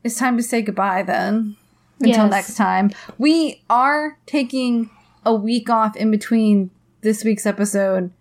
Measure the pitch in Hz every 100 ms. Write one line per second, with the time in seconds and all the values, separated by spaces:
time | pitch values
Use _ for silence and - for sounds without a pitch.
0 | 240 233 262 240 233 233 214 190 196 185
1 | 185 - 202 214 214 208 _ _ _ _
2 | 233 226 208 196 190 - 196 185 202 -
3 | - - 285 330 302 - _ 240 269 302
4 | 302 302 - 294 240 262 247 233 220 _
5 | _ _ 226 220 214 240 240 226 220 214
6 | 220 214 - 226 214 202 185 _ _ _
7 | 214 214 214 208 214 196 208 202 196 190
8 | 180 _